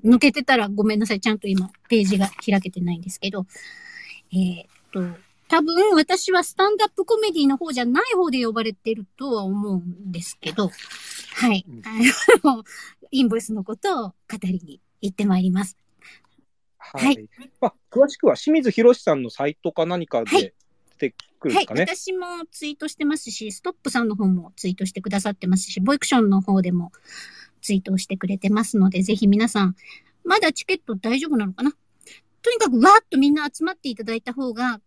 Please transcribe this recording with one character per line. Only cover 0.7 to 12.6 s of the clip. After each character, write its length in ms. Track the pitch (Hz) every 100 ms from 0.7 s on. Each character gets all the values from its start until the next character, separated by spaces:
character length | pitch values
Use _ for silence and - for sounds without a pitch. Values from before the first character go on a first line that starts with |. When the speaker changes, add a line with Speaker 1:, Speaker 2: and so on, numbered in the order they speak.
| 208
Speaker 1:
め 140 | 214 214
ん 20 |
な 60 | 214
さ 80 |
い。 80 | 202
ち 60 | 220
ゃ 60 |
ん 60 | 214
と 80 | 202
今、 240 | 190 185 - -
ペ 140 | 226
ー 40 | 196
ジ 120 | 196
が 120 | 196 - -
開 140 | 196
け 120 | 185
て 100 | 185
な 100 | 175
い 60 | 170
ん 40 |
で 80 | 185
す 100 | -
け 100 | 196
ど。 160 | 202 190 - - - - - - - _
え 40 | 180
ー 280 | 185 170 -
っ 20 | _ _
と、 100 | 190 180 170 _ _ -
多 140 | 330
分、 340 | 311 330 427 330
私 360 | 302 370 -
は 120 | 370
ス 120 | 349 -
タ 140 | 392
ン 60 | 415
ダ 120 | 427
ッ 20 |
プ 160 | - -
コ 120 | 440
メ 140 | 427
デ 80 | 330
ィ 80 | 277
の 80 | 269
方 160 | 330
じ 80 | 247
ゃ 60 | 240
な 160 | 269
い 140 | 508 403
方 140 | 339
で 140 | 254 233
呼 60 |
ば 120 | 220
れ 100 | 226
て 200 | 208 220
る 120 | 220 190 -
と 140 | 269
は 120 | 226
思 320 | 190 202 208 185
う 20 |
ん 340 | 175 180 202
で 100 | 170
す 160 | 170 -
け 100 | 156
ど、 200 | 175 190 - - - - - -
は 200 | - 240
い。 120 | 196 180
Speaker 2:
う 40 |
ん。 100 | 123 220
Speaker 1:
あ 680 | 220 247 - - - 302
の、 80 | 233